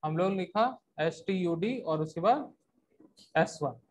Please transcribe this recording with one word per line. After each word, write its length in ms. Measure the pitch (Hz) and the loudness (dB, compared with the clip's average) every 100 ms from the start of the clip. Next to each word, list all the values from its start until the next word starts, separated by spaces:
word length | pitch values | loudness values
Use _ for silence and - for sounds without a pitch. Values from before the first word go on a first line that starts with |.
हम 140 | 156 160 | -2 0
लोग 140 | 185 | 0
लिखा 340 | 196 180 214 240 262 _ - | 0 -2 0 0 0 _ -4
एसटीयूडी 760 | 156 156 - 190 175 165 202 254 | -2 -2 -4 0 0 0 -2 -2
और 200 | - 156 | -2 -2
उसके 180 | 156 - | -2 0
बाद 320 | 185 277 277 _ _ _ _ _ - _ - | 2 2 0 _ _ _ _ _ -20 _ -2
एस 240 | 160 160 - | 0 0 0
वन। 180 | 143 120 _ | -6 -6 _